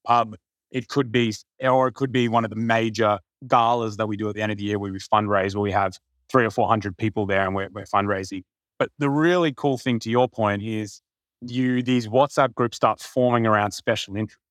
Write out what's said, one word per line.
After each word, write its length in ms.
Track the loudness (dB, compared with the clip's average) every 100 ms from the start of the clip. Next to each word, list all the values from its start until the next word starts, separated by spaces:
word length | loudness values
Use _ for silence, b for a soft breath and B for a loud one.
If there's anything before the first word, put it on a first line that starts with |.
| 0
pub. 300 | 0 0 -6 _ _ _
It 160 | -10 -4
could 240 | -2 0
be, 220 | 0 0 -2 -12 -4
or 280 | 2 2 2
it 40 | -2
could 160 | -2
be 160 | 0 2
one 160 | 2 0
of 40 |
the 60 | -2
major 640 | 0 0 0 0 0 0 _ -14 0
galas 500 | 2 4 2 -2 -4
that 100 | -4
we 80 | -4
do 140 | -4
at 60 | -4
the 60 |
end 100 | -4
of 60 | -4
the 60 |
year 160 | -4 -4
where 120 | -4
we 80 | -8
fundraise, 540 | 0 0 2 0 0
where 80 | -2
we 100 | 0
have 260 | 0 0 -4 _ _ 0
three 160 | 2 2
or 40 |
four 180 | 0 0
hundred 300 | 0 -2 -4
people 280 | -4 -2 0
there 200 | 0 0
and 80 | -2
we're, 140 | -6
we're 120 | -10 -4
fundraising. 580 | 0 0 -2 -6 -10 -14 _ _ -4
But 100 | -4 -2
the 120 | -2
really 420 | 2 2 2 0
cool 260 | 0 -2 -2
thing, 220 | -2 -2
to 100 | 0
your 200 | 0 0
point, 340 | 0 -2 0
is 380 | -4 -6 -8 -12 _ _ _ -18
you, 420 | -8 -2 0 0
these 240 | 2 0 2
WhatsApp 460 | 2 2 2 0
groups 240 | 2 -4 0
start 220 | 0 0
forming 460 | -4 0 2 2 4
around 260 | 2 0
special 440 | -4 -4 -4 -4 -6
interest. 240 | -6 _ _